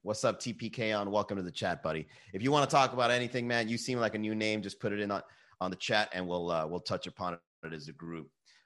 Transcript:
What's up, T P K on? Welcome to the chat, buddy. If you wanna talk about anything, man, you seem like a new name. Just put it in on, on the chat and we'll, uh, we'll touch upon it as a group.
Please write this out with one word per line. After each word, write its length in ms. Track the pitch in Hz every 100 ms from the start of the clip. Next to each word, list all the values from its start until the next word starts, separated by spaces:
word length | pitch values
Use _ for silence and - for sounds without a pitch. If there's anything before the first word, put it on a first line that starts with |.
What's 200 | 95 107
up, 160 | 120 95
T 140 | 123
P 160 | 110 113
K 240 | 127 110
on? 180 | 107 101
Welcome 240 | 101 101 101
to 80 |
the 80 | 87
chat, 320 | - 95 85
buddy. 240 | 80 80 76 - -
If 100 | 95
you 80 | 127
wanna 180 | 147 131
talk 260 | 143 131
about 180 | 123 120
anything, 340 | 123 120 127 120
man, 220 | 117 110
you 100 | 117
seem 220 | - 123
like 160 | 110 107
a 20 |
new 140 | 107
name. 280 | 110 110 107
Just 180 | 98 -
put 140 | 110
it 80 | 104
in 100 | 104
on, 100 | 98 - - _ -
on 100 | 92
the 60 | 90
chat 340 | - 107 104
and 120 | 92 90
we'll, 240 | 87 85
uh, 160 | 82 78
we'll 140 | 90
touch 280 | - 92 90
upon 260 | - 90
it 400 | 85 _ _ 80
as 160 | 80 73
a 40 |
group. 360 | 71 82 82 73 _ _ -